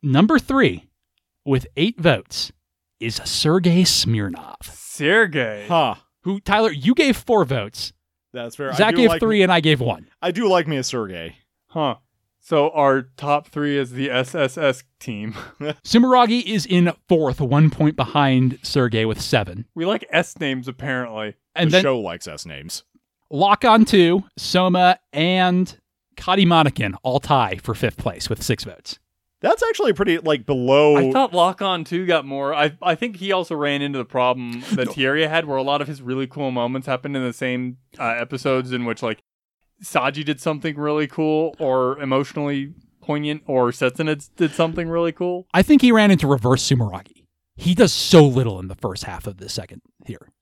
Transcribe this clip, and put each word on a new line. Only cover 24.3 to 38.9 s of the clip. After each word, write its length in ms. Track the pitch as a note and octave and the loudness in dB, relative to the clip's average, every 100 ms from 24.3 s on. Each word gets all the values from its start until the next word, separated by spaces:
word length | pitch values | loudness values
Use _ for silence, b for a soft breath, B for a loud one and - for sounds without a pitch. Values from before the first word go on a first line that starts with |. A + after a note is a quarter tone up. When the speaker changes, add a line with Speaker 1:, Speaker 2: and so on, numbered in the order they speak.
| - | -12
Speaker 1:
Soma, 640 | - F#3 F#3 F3+ F3+ F3+ _ | -2 0 2 4 4 2 _
and 640 | D3 E3+ F#3 F3+ F3+ F#3 - _ _ _ - | -4 0 2 2 0 -2 -6 _ _ _ -10
Kari 280 | - F#3+ | -2 2
Manakin 500 | F3 E3+ C#3+ - G#2 F#2 | 4 4 4 0 -4 -4
all 180 | C3 C3+ | -2 -2
tie 360 | - C#3 G#2+ F#2+ | 2 2 0 -4
for 120 | - | -8
fifth 220 | G#2 A#2 - | -4 -4 -4
place 300 | A#2 - - | -8 -8 -8
with 140 | A2+ | -6
six 220 | - A2 | -4 -4
votes. 340 | G#2+ - - - _ _ _ _ | -6 -18 -18 -20 _ _ _ _
Speaker 3:
That's 220 | B3+ A4+ | 0 2
actually 300 | A4+ A4 D4 | 0 0 0
pretty, 260 | D#3+ G3+ E3 | 0 0 0
like, 280 | D#3+ C#3+ A2+ | 0 -2 -2
below 500 | C3+ B2 C3+ D3+ D3 | -2 4 6 6 6
Speaker 2:
I 160 | C3 | 4
thought 200 | B3+ C4+ | 2 0
Lock 300 | F3 F3 F#3 | 2 2 2
On 220 | G3 F3 | -4 -4
two 220 | D#3 F3 F3+ | -4 -6 0
got 180 | E3 | 0
more. 280 | C#3 C#3 C#3 | -2 -6 -4
I, 220 | D3+ D3 D#3+ | 0 -2 -2
I 140 | F3+ D#3+ | -4 -2
think 200 | A#3+ F#3 | -4 -8
he 140 | F#3+ | -4
also 240 | F#3+ E3+ | -2 -2
ran 280 | D#3 C#3+ C#3+ | -4 -4 -2
into 160 | C#3+ C3+ | -4 -6
the 60 | |
problem 580 | A#2 C3 B2 B2+ A#2+ A#2+ C3 | -6 0 0 0 -6 -10 -6
that 140 | G#3+ A#2+ | -4 -4
Speaker 1:
No. 60 | |
Speaker 2:
Tieria 360 | B2 C3 D3 D#3 | -2 -2 0 0
had, 160 | D#3+ | -2
where 140 | D#3 C3+ | -2 -2
a 40 | |
lot 180 | C3+ C#3+ | -2 -2
of 60 | C#3+ | -4
his 160 | C#3 | -10
really 240 | B2 C3 C3 | -8 -6 -6
cool 240 | D3 C3+ | -6 -6
moments 380 | B2+ A#2+ C3 C3 | -4 -4 -4 -6
happened 280 | B2+ C#3+ C#3 | -6 -6 -6
in 60 | |
the 100 | B2+ | -6
same, 440 | A#2 C3 B2 B2+ B2+ _ - | -6 -6 -6 -8 -10 _ -8
uh, 40 | A#2+ A#2 | -6 -6
episodes 540 | A#2+ C3+ C#3 C3 B2+ | -6 -6 -2 -2 -2
in 120 | B2 | -6
which, 160 | A#2+ | -6